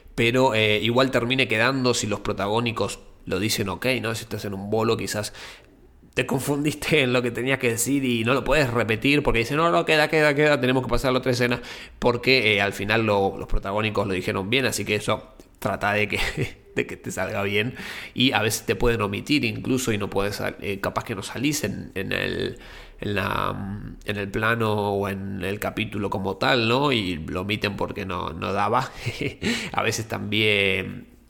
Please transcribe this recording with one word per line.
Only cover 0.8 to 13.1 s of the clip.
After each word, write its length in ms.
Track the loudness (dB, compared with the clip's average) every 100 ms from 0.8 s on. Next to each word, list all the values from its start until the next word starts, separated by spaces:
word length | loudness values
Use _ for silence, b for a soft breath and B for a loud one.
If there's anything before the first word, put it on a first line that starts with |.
igual 300 | 2 4 4
termine 340 | 2 2 2 2
quedando 480 | 4 2 2 2
si 140 | 2 0
los 100 | -2
protagónicos 800 | -4 -2 0 0 0 0 -2 -4 -16 -16
lo 140 | -6 -2
dicen 300 | 0 0 -2
ok, 180 | -2 -2 -2
¿no? 140 | -2 -6
Si 60 |
estás 220 | -8 -8
en 80 | -6
un 160 | -6 -2
bolo, 280 | 0 2 0
quizás 360 | -2 -4 -6 B B B B -20 -20 -20 -10
te 140 | -4 0
confundiste 760 | 0 0 0 0 -2 0 2
en 100 | 4
lo 100 | 2
que 80 | 0
tenías 300 | -2 -2 0
que 80 | 0
decir 360 | 0 0 0
y 200 | 2 0
no 100 | 2
lo 80 | 2
puedes 260 | 2 2 2
repetir 540 | 2 0 2 4 4
porque 160 | 4 2
dicen, 200 | 2 2
"No, 120 | 2
no, 140 | 2
queda, 240 | 4 4 4
queda, 260 | 4 4
queda, 260 | 4 4 4
tenemos 220 | 4 2
que 80 | 2
pasar 200 | 0 2
a 20 |
la 60 | 2
otra 100 | 2
escena", 320 | 2 2 0 B B B -2
porque, 560 | 0 2 4 4 6 4
eh, 40 |
al 120 | 4
final 340 | 0 0 2
lo, 300 | 4